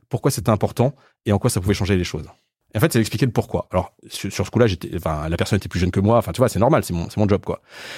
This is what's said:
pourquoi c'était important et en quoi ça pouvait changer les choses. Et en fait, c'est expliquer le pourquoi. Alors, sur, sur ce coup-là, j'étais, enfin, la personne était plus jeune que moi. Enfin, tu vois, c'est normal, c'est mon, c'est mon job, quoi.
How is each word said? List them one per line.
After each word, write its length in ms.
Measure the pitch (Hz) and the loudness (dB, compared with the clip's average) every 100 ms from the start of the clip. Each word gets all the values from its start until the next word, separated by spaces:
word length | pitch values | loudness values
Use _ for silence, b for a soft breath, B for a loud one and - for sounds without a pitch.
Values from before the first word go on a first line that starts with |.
| _ | _
pourquoi 220 | 127 143 | -2 -2
c'était 200 | - - | 0 0
important 440 | 107 107 - 123 - b b - | 2 0 0 0 -2 b b 0
et 60 | |
en 60 | 101 | 2
quoi 120 | - | 2
ça 100 | - | 0
pouvait 140 | 92 | 0
changer 220 | 101 95 95 | 0 2 0
les 80 | |
choses. 220 | 87 78 73 - _ _ _ | 0 -6 -12 -20 _ _ _
Et 40 | 107 | 0
en 20 | |
fait, 120 | 165 | 2
c'est 80 | 117 | 2
expliquer 240 | 110 110 | 0 0
le 80 | 131 | 0
pourquoi. 340 | 113 - 85 - | 0 -2 -4 -2
Alors, 220 | 90 87 _ - | -2 -2 _ -16
sur, 220 | - 98 | -10 -8
sur 140 | - | -4
ce 60 | 92 | -2
coup-là, 160 | 113 120 | 2 2
j'étais, 240 | 90 - | 2 -6
enfin, 340 | 87 80 76 78 | -6 -4 -4 -2
la 80 | 82 | -2
personne 180 | 92 101 | 0 0
était 140 | - | -2
plus 100 | 90 | -2
jeune 100 | 92 | 0
que 100 | 98 | 2
moi. 180 | 101 117 | 4 2
Enfin, 140 | 98 | 2
tu 60 | 90 | 0
vois, 120 | 123 | 0
c'est 80 | - | 4
normal, 260 | 120 151 | 4 2
c'est 80 | - | 0
mon, 160 | 87 87 | -4 -4
c'est 80 | - | 0
mon 100 | 104 | 2
job, 160 | 98 | 2
quoi. 180 | - - B B B | 0 -10 B B B